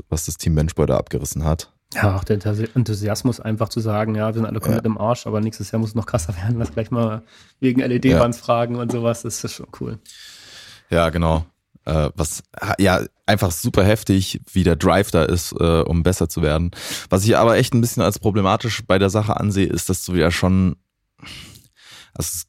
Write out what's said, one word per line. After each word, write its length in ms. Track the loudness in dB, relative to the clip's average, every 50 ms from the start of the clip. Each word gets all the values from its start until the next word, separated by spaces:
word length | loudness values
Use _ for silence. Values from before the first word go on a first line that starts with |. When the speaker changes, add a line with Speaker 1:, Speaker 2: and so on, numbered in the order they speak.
| -8 -4
Speaker 1:
was 160 | -4 -4 -4
das 120 | -4 -8 -4
Team 180 | -2 0 2
Benchboy 320 | 2 2 0 0 0 0 2
da 100 | 2 0
abgerissen 460 | 0 -2 -4 -6 -6 -6 -6 -4 -2
hat. 280 | 0 -2 -2 -4 -10 _ _ _ -12 -4
Speaker 2:
Ja, 240 | 0 0 0 0 0
auch 60 | -2
der 140 | -2 -2 -2
Enthusi-, 320 | -2 -2 -2 -2 -4 -2 0
Enthusiasmus 640 | 0 0 0 -2 -4 -2 -4 -2 -2 -2 -2 -2 -4
einfach 300 | -4 -4 -4 -2 -2 -4
zu 100 | -4 -4
sagen, 360 | -2 -2 -2 -2 -2 -2 -2
„Ja, 120 | -2 -2 -2
wir 60 | -2
sind 120 | -2 -4
alle 140 | -4 -4 -4
komplett 260 | -2 -2 0 0 0
Speaker 1:
Ja. 60 | -2
Speaker 2:
im 60 | -2 -2
Arsch, 300 | 0 -2 -2 -2 -4 -4
aber 120 | -2 -2
nächstes 320 | -2 -2 -4 -6 -8 -6
Jahr 80 | -4 -4
muss 100 | -4 -2
es 60 | -4
noch 100 | -4 -4
krasser 300 | -2 -2 -2 -2 -4 -6
<laughs> 0 |
werden, 220 | -4 -4 -4 -2 -2
lass 160 | -4 -4 -4
gleich 180 | -6 -6 -2
mal 320 | -2 -2 -2 -2 -2 -6 -10 _ _ -20 -20 _ _ -2
wegen 200 | 0 0 2 2
L-E-D-Bands 580 | 0 0 0 2 4 4 6 6 4 4 0 -2
Speaker 1:
Ja. 60 | -2
Speaker 2:
fragen“ 320 | 0 0 0 0 0 -2
und 160 | -4 -4 -4
sowas, 300 | -4 -2 0 0 -2 -2
das 220 | -4 -8 -8 -8 -8
ist 100 | -10 -10
schon 140 | -12 -16 -16 -14 -10
cool. 200 | -10 -8 -10 -10 -14 -18 -20 -20 -20 -20 -20 -20 -20 -20 -20 -20 -20 -20 -20 -20 _ -2
Speaker 1:
Ja, 200 | 0 2 2 2
genau. 360 | 2 0 0 2 2 0 -2 -4 _ _ _ _ _ _ -6
Äh, 240 | -2 0 0 0 0 -2
was, 280 | -4 -4 -4 -6 -8 -14 _ -14 -8
ha-, 160 | -4 -4 0 2
ja, 260 | 4 4 4 2 0 -4 _ _ _
einfach 260 | 0 2 2 2 0
super 340 | 0 -2 -4 -4 -2 0 2
heftig, 560 | 2 2 2 2 2 2 2 2 0 -6 -10 -10 -4
wie 120 | 0 2 2
der 120 | 4 2
Drive 360 | 2 4 4 4 4 4 2
da 120 | 2 2 2
ist, 300 | 2 0 -2 -2 -4 -4
äh, 280 | 0 2 2 4 2
um 220 | 2 2 2 2 2
besser 240 | 2 2 0 0 -2
zu 140 | -2 -2
werden. 300 | 0 0 0 0 -2 -4 -6 -8 -12 -10 -10 -10 -4 0
Was 140 | 0 2 4
ich 140 | 4 4 6
aber 180 | 6 6 6
echt 180 | 4 4 2 2
ein 80 | 2
bisschen 220 | 2 2 0 0 0
als 160 | 0 0 0
problematisch 640 | 0 0 0 2 2 2 2 0 0 -4 -4 -4 0
bei 140 | 2 2 4
der 100 | 4 2
Sache 280 | 2 2 0 0 0 0
ansehe, 300 | 0 0 2 2 2 0
ist, 220 | 0 -2 -2 -2
dass 140 | -4 -4 -4
du 120 | -2 0
ja 140 | 2 2 2
schon, 460 | 2 2 2 4 4 4 4 2 0 -2 _ _ _ _ _ _ _ _ -20 -20 -18 -18 -20 -20 -20 -20 -20 _ _ _ -20 -20 -20 -20 -20 -14 -10
also 140 | -8 -8 -6
es 200 | -8 -10 -12